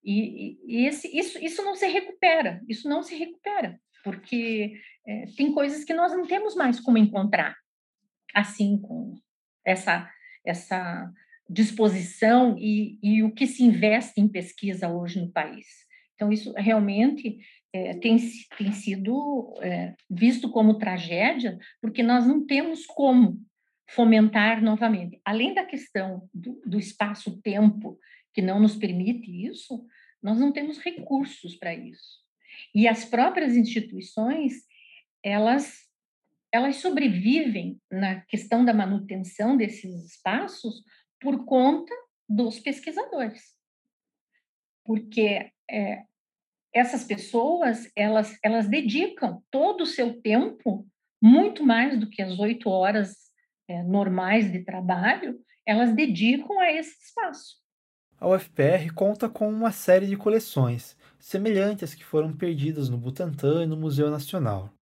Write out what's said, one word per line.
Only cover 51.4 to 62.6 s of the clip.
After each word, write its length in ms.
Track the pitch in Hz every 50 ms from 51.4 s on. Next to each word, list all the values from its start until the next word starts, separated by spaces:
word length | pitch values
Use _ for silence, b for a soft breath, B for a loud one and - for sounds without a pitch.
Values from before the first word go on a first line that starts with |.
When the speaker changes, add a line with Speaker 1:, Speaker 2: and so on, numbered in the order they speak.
| 392 415 - - 302
Speaker 1:
mais 340 | 254 226 226 247 285 269
do 120 | 220 214 208
que 120 | - -
as 160 | 190 185 185
oito 320 | 185 208 214 233 233 - 220
horas, 460 | 190 185 185 196 214 214 202 190 - _ _ _ _ _ _ _ _ _ _
é, 140 | - 175 175
normais 720 | 175 180 190 202 202 196 185 185 185 185 208 233 214 190
de 80 | 175 180
trabalho, 800 | 180 - 185 185 185 180 180 175 185 220 - - - 247 247 - _ _ _ _ _
elas 280 | - 208 220 247 240 220
dedicam 680 | 247 311 262 190 165 208 233 254 277 - - 403 392
a 120 | 359 339
esse 300 | 302 320 320 - - _
espaço. 600 | _ - _ 466 427 339 285 - - - - _ _ _ _ _ _ _ _ _ _ _ _
Speaker 2:
A 100 | _ - 175
U 60 | 185
F 140 | 185 - -
P 120 | _ - 139
R 260 | 147 175 180 156 165
conta 360 | - - 196 202 214 - 240
com 220 | 226 226 - 214 214
uma 220 | 214 220 226 226
série 360 | 208 - - - 180 190 196
de 80 | 196 196
coleções, 800 | 196 202 214 214 226 220 - - 147 131 120 120 120 - - - b b b b b
semelhantes 640 | _ - - 190 202 220 214 190 196 208 214 202 175
às 120 | 151 -
que 100 | - -
foram 260 | - - 156 156 160
perdidas 560 | 151 - 190 175 165 139